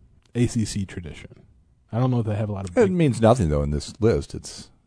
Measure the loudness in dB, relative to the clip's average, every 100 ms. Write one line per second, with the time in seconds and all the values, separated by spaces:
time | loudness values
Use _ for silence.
0 | _ _ _ -2 0 0 -2 -4 -6 -8
1 | -14 -16 -20 -20 _ _ _ _ _ -2
2 | 0 0 -2 -2 -4 -6 -4 2 2 4
3 | 2 4 4 4 4 0 0 -2 -6 0
4 | 2 2 -2 -10 -14 -16 -18 _